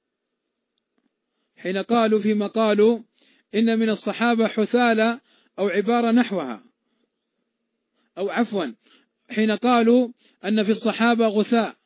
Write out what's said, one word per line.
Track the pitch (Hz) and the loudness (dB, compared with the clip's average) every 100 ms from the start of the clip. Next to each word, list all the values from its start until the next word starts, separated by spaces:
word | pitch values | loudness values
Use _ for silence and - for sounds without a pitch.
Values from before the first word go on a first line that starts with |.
| _ _ _ _ _ _ _ _ _ _ _ _ _ _ _ _ | _ _ _ _ _ _ _ _ _ _ _ _ _ _ _ _
حين | 175 190 | -8 -6
قالوا | 190 233 220 214 | -2 0 2 2
فيما | 208 208 202 | 0 -2 -2
قالوا | 220 220 208 214 226 - _ _ _ _ 208 | 0 0 4 4 2 -6 _ _ _ _ -2
إن | 226 226 | 0 2
من | 220 | 0
الصحابة | 208 214 - 233 226 220 | -2 -6 -2 0 0 0
حثالة | - 208 240 240 220 220 240 - _ _ - | 0 0 2 2 2 0 -2 -12 _ _ -6
أو | 196 | -2
عبارة | 185 202 240 233 | -2 0 0 2
نحوها، | 240 233 190 131 107 - _ _ _ _ _ _ _ _ _ _ _ _ _ _ - | 2 2 -2 -6 -10 -16 _ _ _ _ _ _ _ _ _ _ _ _ _ _ -10
أو | 196 | -6
عفوًا، | - 220 202 139 - _ _ _ _ _ | -2 -2 -4 -6 -10 _ _ _ _ _
حين | 220 220 | -2 -2
قالوا | 208 247 233 226 247 240 - _ _ 202 | 0 0 2 4 4 2 -6 _ _ -4
أن | 220 | -2
في | 202 | 0
الصحابة | 214 226 208 233 233 220 | -2 -4 0 0 2 0
غثاء، | 208 208 233 185 - | 0 0 0 -2 -8